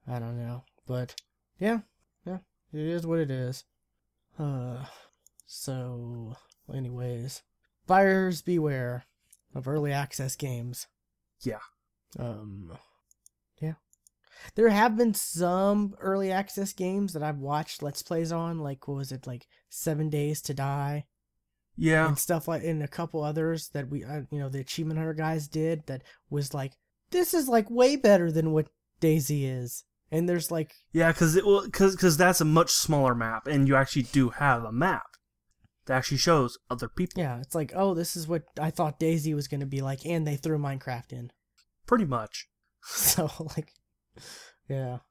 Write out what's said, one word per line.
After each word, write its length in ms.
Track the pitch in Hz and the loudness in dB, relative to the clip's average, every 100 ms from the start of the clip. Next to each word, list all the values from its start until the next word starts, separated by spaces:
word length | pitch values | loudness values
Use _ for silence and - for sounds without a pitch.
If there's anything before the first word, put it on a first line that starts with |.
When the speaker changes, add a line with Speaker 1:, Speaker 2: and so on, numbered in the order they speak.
| - | -8
Speaker 1:
I 120 | 123 | -8
don't 180 | 117 120 | -6 -8
know, 260 | 120 120 - _ - | -8 -10 -14 _ -8
but 280 | 127 123 - _ _ _ _ | -6 -6 -12 _ _ _ _
yeah, 200 | 202 226 208 _ _ _ - | -2 -2 -4 _ _ _ -12
yeah, 140 | 185 _ _ _ | -12 _ _ _
it 60 | 151 | -8
is 240 | 156 175 165 | -4 -4 0
what 120 | 165 | 0
it 100 | 151 | 0
is. 320 | 131 127 131 - _ _ _ _ _ _ - | -2 -4 -6 -14 _ _ _ _ _ _ -8
Uh, 480 | 147 135 123 123 135 - - _ _ _ _ | -4 -4 -6 -10 -14 -18 -20 _ _ _ _
so, 920 | - - 131 123 123 120 120 113 117 _ _ - | -14 -8 -8 -8 -8 -10 -10 -12 -14 _ _ -12
anyways, 720 | 135 127 123 123 120 127 - _ _ _ _ - | -8 -8 -6 -6 -6 -8 -12 _ _ _ _ 2
buyers 540 | 185 196 190 190 170 | 4 6 4 2 -2
beware 640 | - 175 151 135 123 123 - _ _ _ _ | -2 0 0 -2 -4 -6 -12 _ _ _ _
of 140 | 139 131 | -10 -4
early 260 | 151 147 | -2 -2
access 420 | 139 139 - 135 - | -2 -4 -6 -8 -6
games. 520 | 139 120 120 120 - _ _ _ _ _ | -6 -6 -8 -10 -14 _ _ _ _ _
Speaker 2:
Yeah. 180 | 127 107 - _ _ _ _ - | -8 -8 -12 _ _ _ _ -10
Speaker 1:
Um, 580 | 123 113 107 98 87 - _ _ _ _ _ _ _ _ | -8 -8 -12 -14 -14 -18 _ _ _ _ _ _ _ _
yeah. 120 | 156 160 _ _ _ _ _ - - - | -8 -8 _ _ _ _ _ -20 -12 4
There 140 | 226 | 6
have 280 | 208 233 220 | 6 4 4
been 160 | 240 | 2
some 840 | 202 - 165 175 185 196 208 202 202 | 2 -4 -2 0 4 4 2 0 -2
early 320 | 190 196 190 | -2 0 0
access 420 | 190 196 - 196 | -2 -2 -6 -6
games 400 | - 185 190 202 | -4 -2 -2 -2
that 100 | 160 | -2
I've 140 | 151 147 | -4 -4
watched 440 | 139 151 147 - | -2 -2 -4 -6
Let's 180 | 147 139 | -8 -8
Plays 300 | - 165 160 | -4 -2 -2
on, 280 | 165 170 165 | -2 -4 -4
like, 280 | 147 139 - | -6 -8 -8
what 100 | 139 | -8
was 140 | 135 | -6
it, 160 | 131 - | -10 -10
like, 180 | 120 _ _ _ | -14 _ _ _
Seven 400 | - - 151 156 | -8 -4 -2 -2
Days 320 | 151 147 151 | 0 -2 -4
to 100 | - | -6
Die? 520 | 143 139 139 139 147 - _ _ _ _ _ _ - | -4 -2 -2 -2 -4 -8 _ _ _ _ _ _ 0
Speaker 2:
Yeah. 300 | 160 156 160 | 4 4 4
Speaker 1:
And 100 | 143 | 0
stuff 300 | - 170 160 | 0 -2 0
like, 160 | 160 | -4
and 180 | 165 156 | -2 -4
a 40 | 143 | -4
couple 360 | - 170 160 | -6 -6 -2
others 460 | 147 151 160 165 - | -2 -2 -2 -2 -6
that 180 | 143 135 | -8 -6
we, 140 | 143 | -8
uh, 180 | 123 147 135 | -8 -10 -8
you 80 | 147 | -6
know, 100 | 139 | -6
the 100 | 135 | -6
Achievement 380 | 131 - 160 160 | -8 -6 -4 -2
Hunter 160 | 160 | -4
guys 340 | 156 156 160 147 | -2 -2 -2 -4
did 380 | 156 160 165 156 | -2 -2 -2 -6
that 140 | 131 - - _ | -12 -12 -20 _
was 240 | 143 139 | -4 -4
like, 200 | 147 135 _ _ _ _ | -6 -8 _ _ _ _
this 220 | 359 349 | 0 2
is, 140 | 349 262 | 0 4
like, 220 | 233 214 | 2 2
way 260 | 233 254 285 | 4 4 6
better 360 | 226 196 170 | 6 6 6
than 200 | 160 160 | 2 2
what 160 | 156 151 _ _ _ | 2 0 _ _ _
daisy 460 | 165 160 131 147 135 | 4 4 2 -2 -2
is. 380 | 127 123 - _ _ _ | -4 -8 -10 _ _ _
And 140 | 156 175 | -2 0
there's, 240 | 175 160 | 0 -2
like 220 | 165 156 - _ | -4 -4 -8 _
Speaker 2:
Yeah, 220 | 165 165 | 4 4
'cause 240 | 160 165 165 | 6 4 6
it, 80 | 202 | 6
well, 240 | 202 196 | 4 4
'cause, 260 | - 190 185 | 4 4 6
'cause 220 | 185 151 | 4 6
that's 240 | 180 180 | 6 6
a 40 | 156 | 4
much 260 | 156 170 | 6 6
smaller 440 | - - 151 131 120 | 2 2 2 4 2
map, 320 | 113 113 135 | -2 -4 0
and 180 | 147 135 | 4 6
you 100 | 135 | 6
actually 240 | 135 147 | 4 0
do 260 | 120 139 123 | 2 4 2
have 340 | - 143 123 113 | 2 2 2 0
a 60 | |
map 320 | 113 175 151 - _ _ _ _ _ _ _ - | 0 0 0 -6 _ _ _ _ _ _ _ -2
that 100 | 131 | -2
actually 220 | - 139 | 0 0
shows 400 | - 160 123 - _ | 4 4 4 -2 _
other 200 | 123 - | -8 -8
people. 320 | - 180 - | -4 -4 -2
Speaker 1:
Yeah, 180 | 151 120 | -4 -4
it's 160 | 127 170 | -4 -4
like, 160 | 147 | -4
oh, 200 | 180 196 | 0 0
this 240 | 170 170 175 | 0 -2 -6
is 100 | 156 | -4
what 160 | 170 160 - | -4 -4 -4
I 120 | 156 | -4
thought 280 | - 160 147 | 0 -2 0
daisy 340 | 160 165 151 | 0 2 0
was 140 | 147 143 | -2 -4
gonna 180 | 143 139 | -6 -4
be 160 | 135 | -4
like, 240 | 135 135 156 | -4 -6 -4
and 220 | 170 151 | -2 -2
they 80 | 143 | -2
threw 220 | 165 156 | -2 -2
Minecraft 560 | 143 135 - 120 - | -2 -6 -8 -10 -10
in. 180 | 127 120 _ _ _ _ _ - | -12 -14 _ _ _ _ _ 2
Speaker 2:
Pretty 160 | 247 180 | 2 2
much. 420 | 123 110 - - _ _ | -2 -4 -12 -16 _ _
Speaker 1:
<laughs> 180 | _ | _
So, 460 | - - - - 156 - 160 - | -10 0 2 2 0 -4 -8 -8
like, 180 | 151 _ _ _ _ - - - - _ _ | -10 _ _ _ _ -20 -20 -20 -20 _ _
yeah. 300 | 135 127 123 _ | -6 -6 -8 _